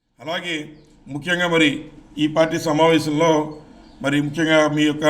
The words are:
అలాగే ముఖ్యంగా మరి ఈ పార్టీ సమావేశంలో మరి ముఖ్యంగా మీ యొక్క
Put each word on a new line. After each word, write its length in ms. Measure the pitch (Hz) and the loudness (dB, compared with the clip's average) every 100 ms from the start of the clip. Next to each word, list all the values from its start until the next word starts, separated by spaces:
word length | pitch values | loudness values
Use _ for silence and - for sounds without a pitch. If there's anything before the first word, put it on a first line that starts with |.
| _ _ | _ _
అలాగే 480 | 156 180 175 156 151 151 _ _ - | -10 -8 -6 -8 -10 -18 _ _ -14
ముఖ్యంగా 400 | 143 131 175 175 | -10 -4 -2 0
మరి 360 | 165 151 - - - - - | 2 2 0 -10 -20 -18 -4
ఈ 100 | 151 | -2
పార్టీ 300 | 156 160 165 | 2 0 0
సమావేశంలో 720 | 160 151 165 160 151 147 165 156 151 - - - - - | -2 2 4 4 0 0 2 2 -2 -10 -20 -20 -20 -8
మరి 140 | 135 143 147 | -4 -2 -4
ముఖ్యంగా 320 | 156 160 156 151 | -4 2 2 2
మీ 80 | 147 | 2
యొక్క 240 | 151 147 | 0 0